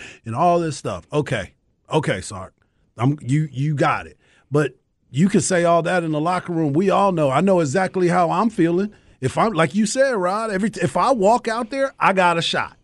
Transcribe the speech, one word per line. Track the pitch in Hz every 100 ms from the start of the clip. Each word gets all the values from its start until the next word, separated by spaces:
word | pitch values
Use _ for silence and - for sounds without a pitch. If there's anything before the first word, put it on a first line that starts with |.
| - -
and | 113
all | 117 175 175
this | 160 139
stuff." | 131 90 -
Okay. | 151 139 117 87 _ _ _ -
Okay, | 156 147 101
Sark. | - 95 92 _ _ _ _ -
I'm, | 127 147
you, | 120 147 156
you | 127 151
got | 143 160 110 82
it. | _ _ _ -
But | 143 147 - _ _ _
you | 131 190
can | 190
say | - 180
all | 170 170
that | 170 180
in | 165
the | 151
locker | 160 180 175
room. | 165 151
We | 143 196
all | 175 196
know. | 165 143
I | 135
know | 190 180
exactly | 151 185 185 190 175
how | 180 165
I'm | 170 226
feeling. | - 165 175 208 - _ -
If | 131 156
I'm, | 208
like | 165 165
you | 196 214
said, | 262 269 226
Rod, | 175 202 226
every | 190 214
t-, | -
if | 175 180
I | 214
walk | 254 190 240 226
out | 226 240
there, | 269 269 -
I | 175
got | 190 175 170
a |
shot. | 160 160 92 -